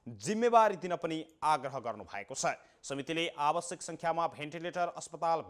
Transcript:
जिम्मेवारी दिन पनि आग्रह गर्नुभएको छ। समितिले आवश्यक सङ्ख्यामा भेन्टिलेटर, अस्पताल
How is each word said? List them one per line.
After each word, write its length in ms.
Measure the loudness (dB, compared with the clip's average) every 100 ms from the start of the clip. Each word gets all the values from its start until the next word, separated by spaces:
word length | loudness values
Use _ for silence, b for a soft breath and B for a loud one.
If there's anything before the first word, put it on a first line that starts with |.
| -16
जिम्मेवारी 720 | -8 -2 2 6 8 8 4
दिन 200 | -4 -2
पनि 280 | -2 -4 -8 -2
आग्रह 340 | 2 2 0 -6
गर्नुभएको 560 | -6 -6 -8 -10 -8
छ। 220 | -4 -2 -2 b b
समितिले 480 | -10 -6 -4 -2 -2 0
आवश्यक 460 | 0 2 -2 -8
सङ्ख्यामा 440 | -8 -4 0 0 0
भेन्टिलेटर, 680 | -2 -8 -6 -4 -2 -2 -2
अस्पताल 440 | -10 -2 2 2